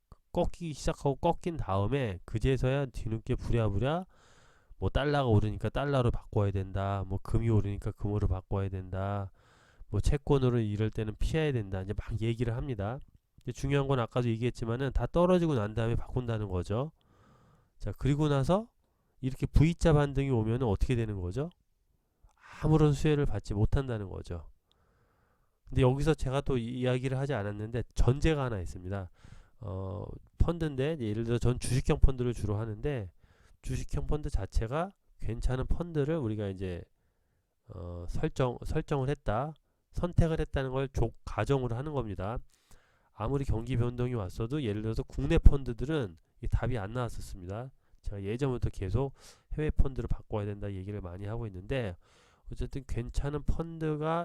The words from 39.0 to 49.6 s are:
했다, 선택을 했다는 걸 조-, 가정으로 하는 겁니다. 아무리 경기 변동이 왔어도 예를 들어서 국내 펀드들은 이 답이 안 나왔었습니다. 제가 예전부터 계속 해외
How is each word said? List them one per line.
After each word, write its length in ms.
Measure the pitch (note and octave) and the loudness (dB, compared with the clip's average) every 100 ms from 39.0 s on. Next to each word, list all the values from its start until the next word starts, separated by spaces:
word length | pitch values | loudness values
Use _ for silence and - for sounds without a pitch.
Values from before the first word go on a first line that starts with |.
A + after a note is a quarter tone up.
| C3 | -2
했다, 420 | C#3+ - G#2+ D3 D#3 _ _ _ | -4 -2 -2 -2 -10 _ _ _
선택을 480 | - F3 - E3+ D#3 | -6 -4 2 2 2
했다는 320 | D#3 C#3+ C3+ | -2 -2 -2
걸 180 | C3 C3+ | -2 -2
조-, 220 | - A#2 - | 0 -2 -2
가정으로 500 | - - A2 C#3 B2 A#2 | -8 -2 2 2 0 -4
하는 160 | D3 | -4
겁니다. 460 | C#3+ A2+ F#2 F#2 B2 - _ _ - _ _ _ | -4 -4 -4 -4 -6 -8 _ _ -20 _ _ _
아무리 320 | - G#2+ C#3 | -6 -2 -2
경기 320 | C3+ G#2+ A#2 B2+ | 0 -2 0 0
변동이 380 | A#2+ B2 B2 | 0 0 -2
왔어도 480 | B2 F#2 - A2+ D3 | -2 -4 -4 -4 -2
예를 200 | B2 G#2 | -2 -2
들어서 200 | A2 A2+ | -2 -4
국내 360 | C3 - C#3 D#3+ | -4 -4 2 10
펀드들은 800 | - D3 C3 A2+ B2 D#3+ A2 E2 _ - | 10 10 2 -6 -4 -2 -4 -8 _ -10
이 40 | - | -4
답이 320 | - A#2+ B2 | -2 0 -2
안 140 | G2 | -4
나왔었습니다. 800 | B2 A#2+ - F2 G2+ F2+ G2+ C3 - _ - | -6 -6 -6 -10 -12 -10 -10 -10 -16 _ -12
제가 200 | - G#2 | -10 -6
예전부터 480 | G2 A#2+ C#3 D3+ - | -6 -2 -2 -2 -4
계속 420 | - F#2+ G#2 C3+ - - - - | -4 -2 -2 -2 -8 -20 -20 -12
해외 160 | - | -6